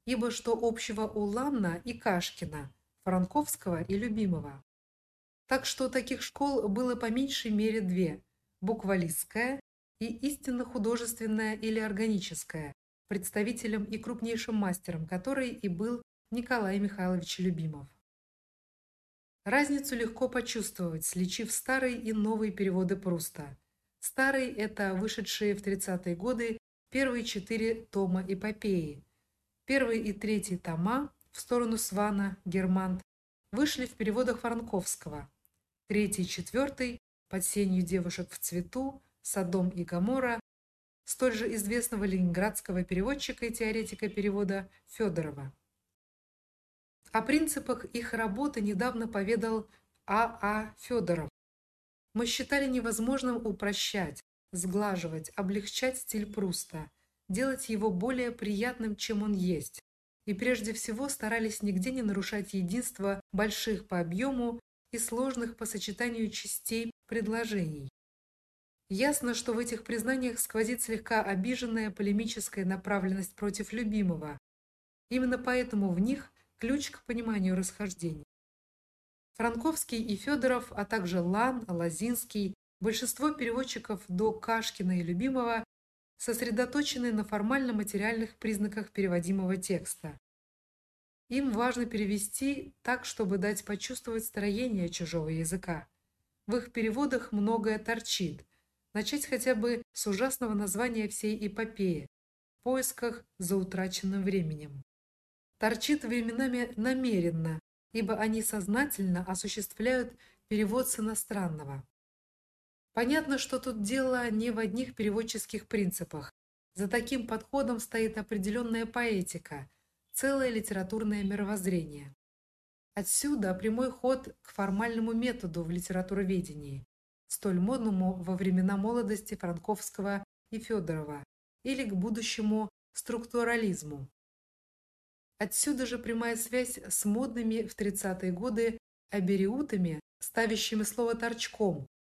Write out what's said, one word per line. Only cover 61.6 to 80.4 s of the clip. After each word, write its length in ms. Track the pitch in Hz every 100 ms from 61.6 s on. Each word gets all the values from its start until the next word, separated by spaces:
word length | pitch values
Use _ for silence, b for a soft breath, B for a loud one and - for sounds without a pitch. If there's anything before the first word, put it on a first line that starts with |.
нигде 300 | 202 185 185
не 100 | 262
нарушать 500 | 220 202 190 208 196
единство 680 | 196 175 226 247 - 196 196 -
больших 560 | 190 214 202 - 214 -
по 120 | 180
объёму 600 | 165 180 269 254 240 233 - _ _
и 60 | 233
сложных 580 | 226 233 269 247 233 233
по 100 | 220
сочетанию 640 | 214 196 196 240 233 220
частей 640 | 208 - - - 226 233 - -
предложений. 840 | 226 220 226 233 208 165 151 135 - _ _ _ _ _ _ _ _ -
Ясно, 460 | 196 269 285 240
что 200 | 233 -
в 40 | 226
этих 260 | 240 220
признаниях 540 | - 233 214 262 254 233
сквозит 440 | - 220 220 247
слегка 400 | - 220 - 220
обиженная 680 | 202 196 202 247 240 226 214
полемическая 760 | 202 202 208 226 226 - - 185
направленность 680 | 190 196 202 190 190 185
против 380 | - 208 196 208
любимого. 680 | 220 220 214 190 160 151 143 _ _ _ _ _ _ -
Именно 300 | 247 254 247
поэтому 540 | 254 247 247 208 196
в 60 | 175
них 320 | 214 285 - b b -
ключ 320 | 226 285 285
к 120 | - -
пониманию 500 | 233 226 208 185 185
расхождений. 680 | 185 - 202 185 170 151 147 _ _ _ _ _ _ _ _ _ _
Франковский 680 | - 233 233 302 320 - 233
и 120 | 233 196
Фёдоров, 540 | - 294